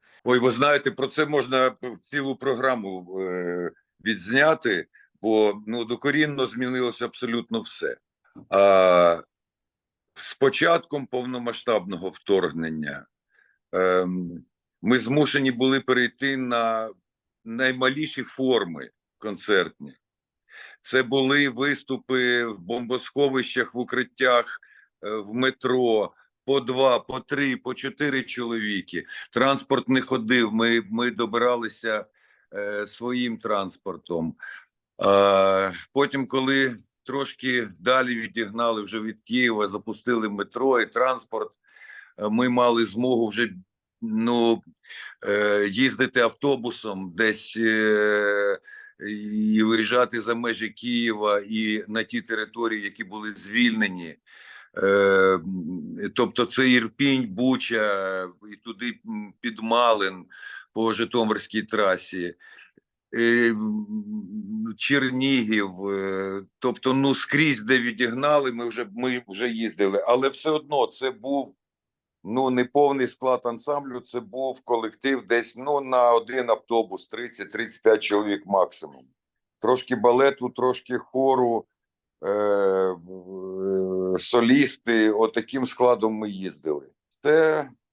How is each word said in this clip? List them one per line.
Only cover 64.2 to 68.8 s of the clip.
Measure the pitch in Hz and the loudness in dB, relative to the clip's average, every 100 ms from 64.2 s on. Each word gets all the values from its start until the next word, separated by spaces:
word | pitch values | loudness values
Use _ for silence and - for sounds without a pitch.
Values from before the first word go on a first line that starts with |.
| 92 107 98 110 110 104 | -10 -10 -8 -8 -8 -6
Чернігів, | - 143 131 127 135 135 107 110 98 90 98 | -2 0 0 0 0 0 2 0 -2 -4 -6
е, | 98 95 95 98 98 98 _ | -4 -4 -4 -4 -6 -10 _
тобто, | 127 117 131 | -4 -2 0
ну, | 131 139 | 2 2
скрізь, | 135 - 143 156 123 | 0 -2 0 2 0
де | 107 131 | 2 2
відігнали, | 120 107 123 117 143 147 135 | 2 -2 -2 0 2 2 2
ми | 117 117 | -4 -6
вже, | 113 | -6